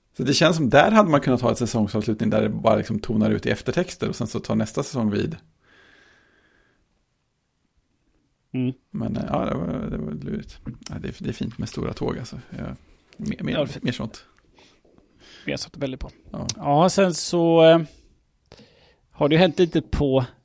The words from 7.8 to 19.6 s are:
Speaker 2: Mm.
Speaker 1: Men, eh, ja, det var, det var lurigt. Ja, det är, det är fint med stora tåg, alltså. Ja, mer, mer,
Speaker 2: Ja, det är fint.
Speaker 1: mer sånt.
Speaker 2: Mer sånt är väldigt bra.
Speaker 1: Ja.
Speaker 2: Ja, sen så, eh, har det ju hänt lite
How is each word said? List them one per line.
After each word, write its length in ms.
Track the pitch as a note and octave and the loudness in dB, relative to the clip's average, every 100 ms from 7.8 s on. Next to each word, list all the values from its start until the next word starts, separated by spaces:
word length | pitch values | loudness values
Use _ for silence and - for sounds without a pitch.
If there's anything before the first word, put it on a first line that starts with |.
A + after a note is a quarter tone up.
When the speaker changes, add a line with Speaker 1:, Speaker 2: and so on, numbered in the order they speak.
| _ _ _ _ _ _ _ | _ _ _ _ _ _ _
Speaker 2:
Mm. 180 | B2+ B2+ B2+ _ | -4 -4 -4 _
Speaker 1:
Men, 260 | - A2 - | -8 -4 -4
eh, 60 | - | -4
ja, 160 | D3 | -4
det 100 | - | -2
var, 120 | - - - - | -4 -4 -6 -6
det 60 | - | -6
var 140 | D3+ | -8
lurigt. 460 | D3+ C#3+ - - - - - - | -10 -8 -10 -10 -14 -16 -14 -12
Ja, 40 | - | -10
det 80 | - | -10
är, 60 | - | -10
det 100 | - | -10
är 40 | |
fint 260 | A2+ B2+ A#2+ | -8 -10 -8
med 100 | - | -10
stora 240 | - - | -8 -8
tåg, 260 | - A#2+ - | -6 -6 -6
alltså. 220 | A#2+ - - | -10 -16 -16
Ja, 140 | - - - - _ _ - | -12 -12 -14 -20 _ _ -12
mer, 260 | G#3+ - | -10 -8
mer, 100 | - | -6
Speaker 2:
Ja, 60 | D#3+ | -4
det 60 | |
är 20 | C3+ | -4
fint. 180 | - | -4
Speaker 1:
mer 80 | D3 | -6
sånt. 320 | - C3 - - _ _ _ _ _ _ _ _ _ - - - | -6 -8 -12 -20 _ _ _ _ _ _ _ _ _ -20 -16 -10
Speaker 2:
Mer 100 | C#3+ | -8
sånt 200 | - D#3+ | -10 -10
är 40 | |
väldigt 200 | C#3 C3 | -10 -8
bra. 100 | - - - | -12 -16 -16
Speaker 1:
Ja. 140 | - - - | -10 -8 -6
Speaker 2:
Ja, 320 | D3 C#3+ F3+ | 0 4 4
sen 260 | F#3 F#3+ | 4 2
så, 500 | E3 - F3 E3 E3 | 0 -2 0 4 8
eh, 160 | D#3+ E3 D#3+ - _ _ _ _ _ - - _ _ _ _ | 8 8 4 -10 _ _ _ _ _ -20 -20 _ _ _ _
har 180 | - D3 | -2 2
det 60 | |
ju 40 | D#3+ | 4
hänt 200 | F#3 | 4
lite 240 | - | 4